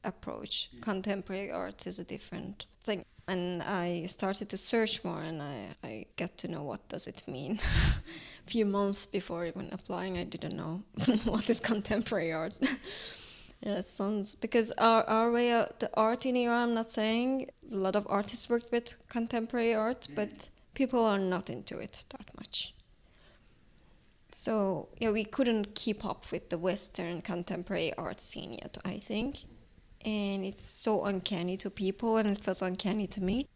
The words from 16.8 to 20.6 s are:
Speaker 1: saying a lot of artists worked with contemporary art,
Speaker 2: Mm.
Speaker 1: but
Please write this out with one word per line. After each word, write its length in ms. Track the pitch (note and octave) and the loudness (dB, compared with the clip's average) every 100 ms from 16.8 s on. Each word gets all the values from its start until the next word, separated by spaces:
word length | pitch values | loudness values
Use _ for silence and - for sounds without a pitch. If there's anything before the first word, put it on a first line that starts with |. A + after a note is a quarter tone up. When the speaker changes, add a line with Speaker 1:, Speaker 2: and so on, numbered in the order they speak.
| A3+ | 2
Speaker 1:
saying 580 | - G#3+ A3+ B3+ C4 - _ - | 2 2 4 2 0 -2 _ -6
a 40 | G#3 | 0
lot 200 | F#3+ G3+ | 2 2
of 100 | G3+ | 2
artists 400 | G3 G3+ - - | 0 4 4 4
worked 220 | A#3+ - | 2 2
with 240 | A#3+ A#3 - - | -2 -2 -14 -6
contemporary 640 | A#3+ A#3 A#3 A3+ B3 A#3 | -4 -2 -2 -2 2 4
art, 280 | A3 A3 B3+ - | 4 2 -2 -4
Speaker 2:
Mm. 80 | - | -4
Speaker 1:
but 340 | G#3 - - - | -4 -6 -18 -20